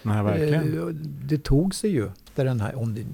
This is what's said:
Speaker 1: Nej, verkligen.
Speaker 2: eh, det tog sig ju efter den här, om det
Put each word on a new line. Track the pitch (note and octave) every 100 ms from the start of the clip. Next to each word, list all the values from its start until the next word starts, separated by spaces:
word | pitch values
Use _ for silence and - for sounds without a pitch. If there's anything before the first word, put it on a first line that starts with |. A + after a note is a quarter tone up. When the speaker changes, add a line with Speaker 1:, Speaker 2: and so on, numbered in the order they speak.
Speaker 1:
Nej, | A2 G#2
verkligen. | G#2 E3 D3+ D3+ D3+ D#3
Speaker 2:
eh, | E3+ D#3 D#3 C#3 C3+
det | D3+
tog | - C3+ G3
sig | - G#3+
ju | D#3 F#2+
efter | - - -
den | C3 A#2+
här, | G#2
om | C3 A2+
det | G#2+ A2+